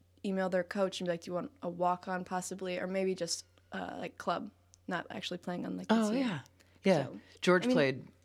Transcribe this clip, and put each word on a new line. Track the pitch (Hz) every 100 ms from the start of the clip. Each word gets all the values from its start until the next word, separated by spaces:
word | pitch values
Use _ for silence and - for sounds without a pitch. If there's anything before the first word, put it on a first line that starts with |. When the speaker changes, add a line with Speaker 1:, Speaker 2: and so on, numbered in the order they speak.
| _ _
Speaker 1:
email | 202 190 190
their | 185
coach | 175 202 190 -
and | 180
be |
like, | 170
'Do | -
you |
want | 180 - -
a | 180
walk-on | 175 175 180 196 185
possibly?' | 180 185 180 190 190 180
Or | 185
maybe | 190 190
just | 185 170 - - _ - 190
uh, | 180 -
like, | 175 -
club, | - 175 - - _ - -
not | 180 -
actually | 208 - 180
playing | - 175 -
on, | 180
like, | 190
the |
Speaker 2:
Oh, | 226 214
Speaker 1:
team. | 240
Speaker 2:
yeah. | 254 156 - _ - _
Yeah. | 196 165
Speaker 1:
So, | 135 - - -
Speaker 2:
George | - 180
Speaker 1:
I | 233
mean, | 254
Speaker 2:
played | 139 131 - -